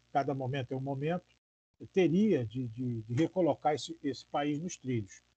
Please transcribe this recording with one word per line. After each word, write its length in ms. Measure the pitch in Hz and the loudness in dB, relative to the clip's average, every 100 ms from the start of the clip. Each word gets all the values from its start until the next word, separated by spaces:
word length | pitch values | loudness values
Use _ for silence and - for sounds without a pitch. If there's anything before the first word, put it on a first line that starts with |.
| _ | _
cada 200 | 143 139 | 0 0
momento 380 | 135 127 139 127 | -2 -2 -4 -4
é 60 | 131 | -6
um 40 | |
momento, 440 | 139 135 151 180 - _ _ _ _ _ - | -4 -4 -2 -4 -6 _ _ _ _ _ -4
teria 540 | 190 170 175 220 151 110 | 2 4 6 4 4 0
de, 220 | 123 120 | -4 -6
de, 340 | 110 127 113 | -4 -4 -4
de 120 | 110 120 | -4 0
recolocar 580 | 160 185 160 131 151 | 0 2 2 2 2
esse, 240 | 151 - 165 | 0 -4 -6
esse 220 | 143 123 - | -6 -6 -6
país 320 | 151 147 147 | -2 -2 -2
nos 180 | 175 - | -4 -8
trilhos. 460 | 127 117 98 - _ | -4 -4 -4 -14 _